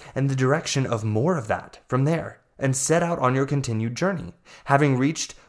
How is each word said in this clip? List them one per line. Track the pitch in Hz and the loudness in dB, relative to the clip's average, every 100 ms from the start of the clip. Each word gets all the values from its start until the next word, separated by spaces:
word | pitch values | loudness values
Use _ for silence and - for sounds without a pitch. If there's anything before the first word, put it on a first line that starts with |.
| - - | -8 -2
in | 139 | 0
the | 135 | 2
direction | 131 151 - 139 131 | 2 2 0 -2 -2
of | 113 | -2
more | 107 107 143 175 | 0 0 0 0
of | 107 | -2
that | 90 - - - | -4 -6 -20 -4
from | 127 | 0
there, | 139 165 110 - _ - | 2 0 -4 -14 _ -4
and | 135 131 | -2 0
set | - 160 | 2 2
out | 170 170 | 2 0
on | 131 | 2
your | 131 135 | 2 0
continued | 143 131 110 113 120 | -2 -2 -2 -4 -2
journey, | 180 185 87 - - - - | -2 -2 -8 -14 -20 -14 0
having | 139 147 127 | 4 4 2
reached | 139 151 - - | 0 -2 -8 -12